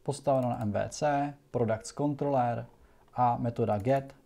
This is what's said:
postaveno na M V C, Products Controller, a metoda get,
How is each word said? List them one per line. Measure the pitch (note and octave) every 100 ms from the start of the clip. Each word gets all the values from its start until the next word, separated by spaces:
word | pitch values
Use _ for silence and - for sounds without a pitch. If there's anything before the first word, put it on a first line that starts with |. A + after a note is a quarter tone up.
postaveno | - C#3 - C3 B2
na | A2+
M | G#2+
V | G2+ G2+
C, | - D3 C#3+ C#3+ C#3+ _
Products | A#2+ A2+ A2 -
Controller, | - D3 C#3+ C#3+ C3+ A#2+ A#2 A#2+ - - _ _
a | - B2 A#2+
metoda | B2 A#2+ A2 G#2+
get, | A2 C3+ C3+ -